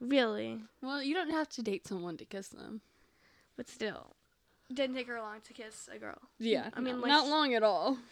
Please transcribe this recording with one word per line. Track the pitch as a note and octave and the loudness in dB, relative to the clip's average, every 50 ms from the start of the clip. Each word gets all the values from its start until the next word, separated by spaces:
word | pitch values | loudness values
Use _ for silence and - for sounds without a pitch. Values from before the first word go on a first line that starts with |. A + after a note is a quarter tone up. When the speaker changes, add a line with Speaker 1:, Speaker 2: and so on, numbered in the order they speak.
Speaker 1:
really. | B3 A#3+ C#4 C#4 B3 A3 G#3+ G#3+ A3 A3+ A3+ A3+ A3 - _ _ | -2 2 4 6 6 4 2 -2 -4 -6 -6 -8 -10 -14 _ _
Speaker 2:
Well, | - C4 C#4 C#4+ | -6 -6 -4 -2
you | C4+ C#4 D4+ | -2 0 0
don't | F#4 F4+ D4+ | 0 0 0
have | D#4+ D#4 D#4 D4 | 0 0 -2 -2
to | - - A3+ | -4 -6 -4
date | A3 G3 - - - | -4 -4 -4 -4 -6
someone | G3+ F#3 E3+ F3 E3 - | -6 -6 -6 -6 -8 -8
to | - | -10
kiss | - - G3 G3 - | -12 -12 -12 -12 -12
them. | - - - - G#3+ A3 - _ _ _ _ _ _ _ _ _ _ _ _ _ _ | -14 -14 -14 -12 -12 -14 -14 _ _ _ _ _ _ _ _ _ _ _ _ _ _
Speaker 1:
But | - B3 - | -14 -14 -14
still. | - - A3 G#3+ F3+ - - - - _ _ _ _ _ _ _ _ _ _ - B3+ | -10 -6 -6 -6 -6 -8 -12 -16 -20 _ _ _ _ _ _ _ _ _ _ -6 -2
Didn't | B3+ C#4 C4 B3+ C4 | 0 0 0 0 -4
take | B3 B3 | -6 -6
her | A#3+ A#3 | -6 -6
long | A3 G#3+ G#3+ A3 | -8 -8 -10 -12
to | G#3+ - - | -16 -16 -16
kiss | - A3+ A3 A3 - - - | -14 -14 -14 -14 -16 -16 -16
a | - G#3+ | -14 -14
girl. | G#3+ G2+ - - - - _ - | -12 -12 -12 -14 -16 -20 _ -4
Speaker 2:
Yeah, | A3 A3+ A3 - A#2 - - | 0 2 2 2 2 -2 -4
Speaker 1:
I | B3 | -4
mean, | B3 B3+ B3 | -2 -2 -2
Speaker 2:
no, | B3 A#3+ | 0 4
Speaker 1:
like, | B3+ | 6
Speaker 2:
not | C#4+ D4+ A#3+ C#4 | 6 6 6 6
long | D4 D#4 D4+ C#4 A#3+ | 4 4 4 4 6
at | A3+ G#3+ | 6 6
all. | G#3+ G3 E3 D#3+ A#3+ C4+ B3 - - | 6 6 6 4 2 2 0 -2 -10